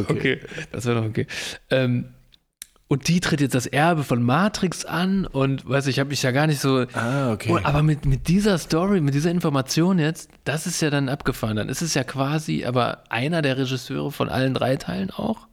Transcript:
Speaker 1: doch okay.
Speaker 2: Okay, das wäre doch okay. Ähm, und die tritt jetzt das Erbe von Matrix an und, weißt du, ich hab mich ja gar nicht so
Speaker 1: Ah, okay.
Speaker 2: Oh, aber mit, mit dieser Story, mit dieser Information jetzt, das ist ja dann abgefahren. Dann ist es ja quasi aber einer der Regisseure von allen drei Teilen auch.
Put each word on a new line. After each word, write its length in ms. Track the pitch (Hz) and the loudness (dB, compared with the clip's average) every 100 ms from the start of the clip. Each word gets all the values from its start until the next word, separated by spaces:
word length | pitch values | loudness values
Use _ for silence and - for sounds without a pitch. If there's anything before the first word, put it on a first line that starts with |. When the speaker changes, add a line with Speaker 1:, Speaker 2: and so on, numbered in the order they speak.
Speaker 1:
doch 80 | 104 | 0
okay. 300 | 147 135 127 | 0 0 -2
Speaker 2:
Okay, 0 | - - 156 | -6 -14 -10
das 140 | - 120 | -6 -2
wäre 140 | 117 | 0
doch 60 | 110 | 0
okay. 180 | 113 - - - - - | -2 -4 -6 -10 -10 -2
Ähm, 360 | 131 127 123 123 - - _ _ - - _ - | 0 2 0 -2 -12 -20 _ _ -20 -20 _ -4
und 180 | 139 - | -2 2
die 140 | 175 | 2
tritt 200 | - 160 | 2 2
jetzt 140 | 139 | 2
das 120 | 127 120 | 0 0
Erbe 360 | 131 160 170 | 2 2 2
von 180 | 135 123 | 2 2
Matrix 600 | 120 139 208 - 185 - | 2 4 2 0 -2 -4
an 400 | - 160 185 196 | -6 -2 0 0
und, 440 | 175 139 135 135 - | 0 0 0 0 -2
weißt 180 | 135 139 | -2 0
du, 40 | |
ich 100 | 127 | 0
hab 80 | 139 | 0
mich 160 | 135 | 0
ja 80 | 135 | 0
gar 160 | 127 156 | 2 2
nicht 100 | 143 | 2
so 240 | 139 131 123 | 2 2 0
Speaker 1:
Ah, 360 | 135 117 139 131 | -2 -2 0 0
okay. 180 | 107 110 | -2 0
Speaker 2:
Oh, 80 | 170 | 0
aber 220 | 117 147 | 2 2
mit, 220 | 156 147 143 | 2 2 2
mit 200 | 131 - | 0 2
dieser 320 | 185 208 180 | 2 4 2
Story, 420 | - 160 190 202 | 2 0 2 2
mit 140 | 143 | 2
dieser 160 | 139 170 | 2 2
Information 680 | 175 165 139 131 - 170 185 | 0 0 0 0 2 4 4
jetzt, 300 | 151 165 - - | 2 -2 -10 -14
das 240 | - 151 180 | -6 -4 -4
ist 140 | 160 | -2
ja 100 | 156 | 0
dann 180 | 143 139 | 0 0
abgefahren. 480 | 143 - - 113 107 | -2 -4 -2 -2 -2
Dann 120 | 104 | -2
ist 140 | 131 | -4
es 120 | 165 | -2
ja 80 | 151 | -2
quasi 600 | 127 135 135 156 156 151 | -2 -2 -2 -2 -2 -4
aber 400 | 123 123 113 - - | 0 0 0 -2 -6
einer 340 | 113 139 170 | -4 -2 0
der 140 | 143 131 | 0 0
Regisseure 540 | 131 131 - 139 147 | 0 -2 -4 -4 -4
von 180 | 143 - | -2 -2
allen 260 | - 131 | 0 0
drei 200 | 127 - | 2 0
Teilen 360 | 135 - 180 190 | 0 -2 -4 -6
auch. 340 | - 208 226 - | -6 -6 -6 -10